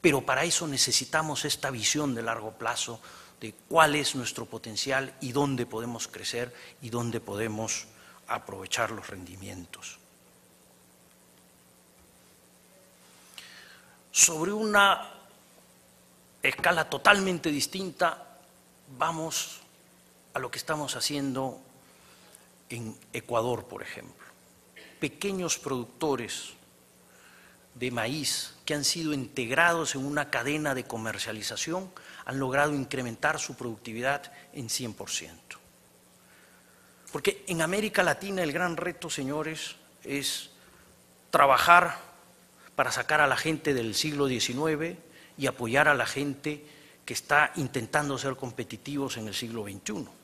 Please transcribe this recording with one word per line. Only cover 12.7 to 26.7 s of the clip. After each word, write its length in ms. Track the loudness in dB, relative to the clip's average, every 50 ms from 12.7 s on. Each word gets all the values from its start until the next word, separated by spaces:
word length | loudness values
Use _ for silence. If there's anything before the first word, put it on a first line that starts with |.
| -20 -20 -20 -20 -20 -20 -20 -20 -20 -20 -20 -20 -20 -20 -20 -20 -20 -20 -20 -20 -20 -20 -20 -20 -20 -20 -20 -2
Sobre 420 | 6 6 6 6 6 0 0 0
una 560 | 0 0 0 6 8 8 10 10 8 4 0 -12 -16 -20 -20 -20 -20 -20 -20 -20 -20 -20 -20 -20 -20 -20 -20 _ -20 _ -20 _ -20 -20 _ -20 _ -2
escala 480 | -2 -2 0 2 2 4 4 4 0 -2
totalmente 640 | -4 4 6 6 6 6 4 0 0 0 0 0
distinta, 880 | 0 0 -2 -2 -4 -6 -8 -8 -2 0 0 0 0 -2 -14 -20 -20 -20 -20 -20 -20 -20 -20 -20 _ -20 -20 -20 -4 -2
vamos 640 | -2 -2 0 -2 -4 -4 -4 -4 -6 -6 -12 -16 -20 -20 -20 -20 -20 -20 -20 -20 -20 -20 _ -20 _ _ -8
a 60 | -8
lo 100 | -8 -6
que 80 | -8 -8
estamos 380 | -4 -4 -4 -4 -4 -6 -4
haciendo 640 | -4 -2 -2 0 0 -2 -2 -2 -2 -4 -4 -6 -10 -18 -20 -20 -20 -20 -20 -20 -20 -20 -20 -20 -20 -20 -20 -20 -20 -20 -20 -20 -20 -16 -12
en 280 | -10 -8 -8 -10 -10 -12 -18 -10
Ecuador, 540 | -10 -10 -6 0 0 2 2 2 -2 -2 -4
por 180 | -10 -12 -12 -10
ejemplo. 420 | -12 -12 -14 -14 -18 -20 -20 -20 -20 -20 -20 -20 -20 -20 -20 _ -20 _ -20 -20 -20 -8 -6
Pequeños 640 | -6 -6 -4 -4 -4 -4 -2 -2 -2 -2 -4 -4
productores 920 | -2 -4 -4 -4 -4 -8 -6 -2 0 0 0 0 -2 -6 -8 -8 -10 -12 -16 -20 -20 -20